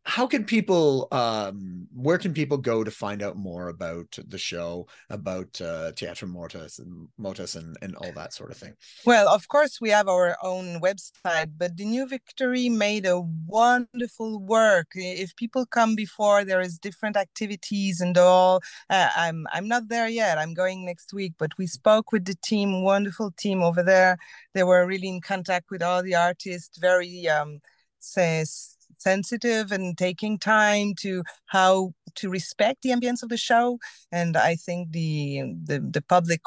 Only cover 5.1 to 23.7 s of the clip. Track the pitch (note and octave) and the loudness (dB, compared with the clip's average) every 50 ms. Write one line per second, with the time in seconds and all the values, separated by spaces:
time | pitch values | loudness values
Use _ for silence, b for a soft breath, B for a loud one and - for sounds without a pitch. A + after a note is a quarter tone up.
5.1 | - G#2 D#2+ F#2+ F#2 F#2 F#2 - - - F2+ E2 E2+ D#2+ E2 E2 D2+ - - E2+ | -12 -10 -8 -6 -6 -8 -8 -10 -12 -12 -10 -8 -8 -8 -8 -8 -8 -10 -10 -12
6.1 | E2+ - - F#2 F2 F2 E2+ E2 - F2+ D#2+ D2+ - - - F2 F2+ E2+ D#2+ - | -12 -12 -12 -12 -12 -12 -12 -14 -14 -14 -16 -14 -16 -16 -16 -18 -18 -20 -20 -20
7.1 | _ - G#2+ G2 F#2+ G2 F#2 E2+ - E2+ E2 E2 D#2+ - - F#2+ F2 - F2 F2+ | _ -12 -10 -10 -10 -10 -10 -10 -10 -12 -12 -16 -16 -14 -14 -14 -12 -12 -12 -14
8.1 | D#2+ D#2 E2 - - - - - - - - - - _ B B B B B A#3+ | -12 -12 -14 -14 -16 -16 -16 -18 -18 -18 -20 -20 -20 _ B B B B B 4
9.1 | A#3+ A3 G3+ E3+ F#3+ G#3+ - - - C#4+ D4+ C4+ - - A#3 A3 G#3 G#3 G#3 G3 | 6 6 8 6 6 4 2 2 2 2 2 2 0 -4 0 2 4 4 4 4
10.1 | F3+ F3+ F3+ F3 - - - F#3 F#3 F#3 F#3 F3+ F3 E3 E3+ F#3 G3+ F#3+ - - | 4 4 4 2 0 -2 -4 -6 -6 -6 -6 -8 -6 0 0 0 0 -2 -8 -18
11.1 | - _ - F#3 E3+ D#3+ D#3+ D#3 D3+ D#3 F3 F3+ E3+ E3 G3+ G#3 A3+ B3+ C4+ B3+ | -14 _ -4 -2 0 0 -2 -4 -4 -4 -4 -4 -4 -4 -4 -2 -2 -2 -4 -4
12.1 | C4+ B3+ _ _ - - C4+ B3 B3 B3+ B3 B3 A#3 A3 G#3 G#3 G#3 G#3+ F#3+ F#3+ | -8 -12 _ _ -6 -2 -2 0 0 0 0 2 2 2 2 0 0 0 0 0
13.1 | F3+ F3+ F3 E3 D#3+ D#3+ D#3+ E3 G3 A3 A#3 A#3+ B3 B3 A#3+ - - B3 A#3+ A#3 | 0 0 0 -4 -6 -8 -6 -2 2 4 6 6 6 4 0 -4 -8 -8 -8 -8
14.1 | - - A3+ A3 A3 G#3 F#3+ F#3+ A3 A3+ A3 G#3+ G3 F3 D#3+ _ - F#3 F#3 F3+ | -8 -8 -8 -8 -8 -6 -2 2 4 6 6 6 6 4 2 _ -8 -8 -6 -6
15.1 | F3+ E3 F#3+ E3+ - - A#3+ A3+ - C4 B3+ - - A#3 A3+ A3+ A3 G#3+ G#3+ F3+ | -6 -6 -8 -10 -8 -10 -8 -4 -4 -4 -4 0 2 2 2 2 2 0 -4 -6
16.1 | - - G#3+ G#3 G3+ G3+ G3+ F#3+ F#3+ F#3 F#3 F3+ E3+ E3 - G#3 F#3+ - - G#3+ | -4 0 4 4 4 4 4 2 0 0 0 -2 -6 -8 -10 -12 -10 -6 -6 -2
17.1 | G#3 G3+ G3 - - - A3 G3+ G#3 F#3 - - G#3 G3+ G3 G3 F3+ E3 F3+ F3+ | 0 -2 -2 -2 -6 -8 -6 -6 -8 -8 -8 -6 -4 -2 -2 -2 -2 -2 0 2
18.1 | F3 F3+ F3+ F3+ F#3 F#3 F#3 F#3 F#3 F#3 B B B B B B F#3 F#3+ E3+ A#2+ | 6 6 8 8 8 8 8 6 6 4 B B B B B B 2 4 4 4
19.1 | - - E3+ E3+ E3 E3 D#3 - - E3 F#3+ G#3+ A#3 B3 A#3 G#3 A#3 A#3 A3+ A3+ | 2 0 0 -2 -2 -6 -8 -6 -6 -6 -4 -2 -2 -2 -2 -2 -2 -2 -2 0
20.1 | A3+ A#3 A3 F#3+ E3 D#3 D#3 D#3+ E3 E3+ F#3 F#3 F#3 F#3+ F#3 F3+ F3 - - - | 0 0 0 2 2 0 -2 -4 -2 -2 -2 -2 -2 -4 -8 -10 -10 -10 -12 -12
21.1 | G3 G3+ G3 F3+ E3 - E3 D#3 - - F#3+ E3+ - - - G#3+ G#3+ A3 A3 - | -8 -8 -8 -6 -6 -6 -6 -6 -4 -6 -8 -8 -4 0 4 4 4 4 2 0
22.1 | - G#3+ F3+ F#3+ G3 - - - A3 G#3 G3+ G3+ F#3+ F#3 F#3 G3 G3 G3 G3+ G3+ | -2 -2 -2 -2 -8 -6 -4 -2 -2 0 0 0 0 0 2 2 2 2 2 -2
23.1 | F#3 - A3 G3+ E3+ - - G#3 F#3+ F#3 F3 E3+ | -4 -6 -8 -8 -8 -6 -4 -2 0 2 2 2